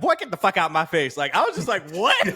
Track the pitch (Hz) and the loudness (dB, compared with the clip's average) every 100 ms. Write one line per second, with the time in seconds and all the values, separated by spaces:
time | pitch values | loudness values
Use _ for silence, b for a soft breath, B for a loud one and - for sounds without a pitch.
0 | - 339 294 175 196 185 165 156 160 170 | 2 0 -2 0 0 2 0 0 0 0
1 | 139 123 143 156 330 359 165 202 147 160 | 0 -2 -2 2 0 -2 -4 -4 -4 -2
2 | 226 523 208 | 2 2 2